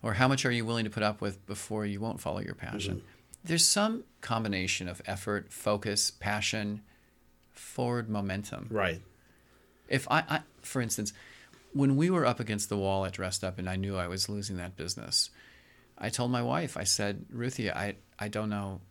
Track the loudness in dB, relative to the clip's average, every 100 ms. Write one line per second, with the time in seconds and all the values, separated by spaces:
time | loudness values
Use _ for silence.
0 | 2 4 6 6 4 2 2 0 0 2
1 | 2 2 -4 -4 -10 -10 -4 -2 -2 -2
2 | -4 -4 -4 -4 -4 -8 -8 -4 -4 -6
3 | -8 -20 _ -14 -2 4 6 6 2 0
4 | -8 _ -2 0 2 0 0 -2 -4 -8
5 | -6 -4 -2 -2 -4 -4 0 2 2 0
6 | 0 -2 -2 0 0 0 -2 -4 -10 _
7 | _ _ _ _ _ -20 -12 -2 0 0
8 | -2 -2 0 -2 -4 -10 -4 0 2 0
9 | -8 -20 _ _ _ -20 _ _ -2 -2
10 | 2 2 2 -4 -4 -18 -6 -2 -2 -2
11 | -4 -6 -20 -20 -20 -20 -6 4 6 6
12 | 6 6 4 2 0 -2 0 2 2 2
13 | 0 -2 -2 -2 -2 -2 -2 -2 0 0
14 | -2 -2 -2 -2 -4 -4 -6 -6 -6 -6
15 | -2 0 0 -4 -20 -20 -20 -20 _ -6
16 | -4 0 0 2 2 0 0 -2 0 2
17 | 0 -2 -8 -4 -4 -2 -2 -2 -4 -6
18 | -14 -8 -4 -2 -2 -2 -4 -8 -12